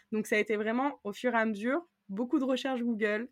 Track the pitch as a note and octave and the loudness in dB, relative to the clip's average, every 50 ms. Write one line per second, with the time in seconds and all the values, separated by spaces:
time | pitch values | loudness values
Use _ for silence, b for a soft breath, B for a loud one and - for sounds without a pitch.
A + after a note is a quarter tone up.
0 | B B - G#3+ G#3+ - A#3+ G#3+ G#3 - A3 G#3 G#3+ G#3+ A3+ B3 C4+ D4 C#4+ - | B B -2 -2 0 2 2 2 2 2 0 0 0 0 0 0 0 0 -2 -4
1 | _ D4+ D4+ - - B3 A#3+ A3+ A3 A3+ A3 G3 G#3 A#3+ C4+ E4+ E4+ - _ _ | _ -10 -8 -2 -2 0 2 2 2 2 0 -2 -2 0 0 0 -2 -6 _ _
2 | _ - F#3+ G3 B3 A#3+ D#4+ D4+ C4 B3+ C4 B3 - C4+ C4 A#3+ A#3+ A#3+ A#3 G#3 | _ -10 -4 -4 -2 0 2 0 2 2 0 0 0 -2 -2 0 0 -2 0 0
3 | A3 G#3 G#3 G#3+ A#3+ C4 | 0 0 0 0 -2 -6